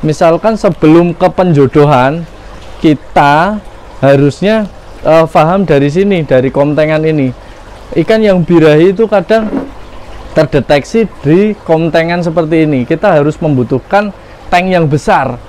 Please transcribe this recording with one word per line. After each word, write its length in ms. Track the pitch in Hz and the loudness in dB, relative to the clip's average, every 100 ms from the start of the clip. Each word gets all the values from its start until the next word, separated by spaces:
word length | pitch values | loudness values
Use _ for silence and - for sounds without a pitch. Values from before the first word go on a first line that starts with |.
Misalkan 560 | 156 151 170 170 214 220 | -2 0 2 2 0 0
sebelum 560 | 202 156 156 165 175 | -2 2 4 4 2
ke 160 | 165 185 | 0 -2
penjodohan, 960 | - 185 147 135 151 147 135 127 160 165 - - - - - | 0 0 2 2 4 2 2 0 -2 -10 -16 -20 -20 -18 -2
kita 800 | 165 143 - - 147 147 180 214 - - - - | 0 0 -2 0 2 2 0 -4 -10 -20 -20 -2
harusnya, 680 | 135 139 143 - 190 220 202 - - - - | 2 4 2 0 -2 0 -2 -10 -20 -8 2
eh, 200 | 160 160 | 2 2
paham 340 | 175 156 190 | 2 0 0
dari 240 | 180 143 143 | 0 2 2
sini, 320 | 156 196 190 147 | 0 0 -2 0
dari 240 | 131 131 | 0 0
komtengan 560 | 139 143 147 156 156 156 | 0 0 0 0 0 0
ini. 240 | 156 131 120 - - - - - | -2 -2 -6 -18 -20 -20 -20 -8
Ikan 320 | - 160 220 214 | -4 0 2 2
yang 160 | 185 | 2
birahi 500 | 165 170 156 151 175 | 2 4 4 4 2
itu 140 | 190 220 | 2 0
kadang 400 | 202 175 220 214 190 269 - - - - - - | 0 0 -2 0 -6 -8 -14 -18 -18 -18 -18 -6
terdeteksi 720 | - 151 151 120 147 - 226 214 - | -2 0 -2 0 -2 0 -2 -2 -4
di 320 | 135 170 214 202 | 0 2 2 -4
komtengan 640 | - 160 165 165 165 175 170 | -2 0 0 -2 -2 -2 -2
seperti 400 | 165 156 165 156 | -2 -2 0 0
ini. 240 | 139 120 | -2 -2
Kita 240 | 165 208 160 | -2 0 2
harus 160 | 143 151 | 0 -2
membutuhkan 720 | 160 135 117 131 - 196 208 - - - - | -2 -2 0 -4 -2 -2 -2 -10 -20 -20 -4
tank 160 | 180 185 | -2 0
yang 160 | 180 160 | 0 0
besar. 480 | 143 - 185 131 123 | -2 0 0 0 -8